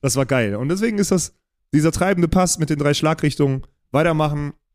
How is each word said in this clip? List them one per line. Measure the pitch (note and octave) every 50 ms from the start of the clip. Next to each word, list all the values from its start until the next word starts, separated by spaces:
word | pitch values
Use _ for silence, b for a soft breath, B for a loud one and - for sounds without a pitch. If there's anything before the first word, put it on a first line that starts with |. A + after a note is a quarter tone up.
Das | - C3 G#2+
war | C3+ C3+
geil. | A#2 C3+ B2+ A2+ G2+ G2+
Und | G#2+ B2+ D3
deswegen | F3+ F#3+ A3+ A#3 G#3+ G3+
ist | G3 -
das, | F#3+ F3 - - _ _ _ _ _ _ _ _
dieser | - D3 D3+ E3
treibende | - - F3+ F#3+ F#3+ F3 E3+ D#3+
Pass | - F#3 F#3 E3 - E3+
mit | D#3+ C#3+
den | D#3 C#3+
drei | C#3+ C#3+
Schlagrichtungen, | C#3+ - D#3 D#3 D#3+ - - D3 - - D3 C3+ C3+ C3 - - _ _ _ _
weitermachen, | - C#3+ D#3+ E3+ D#3+ D#3 D#3 D3 D3 D3 D3 C#3+ - _ _ _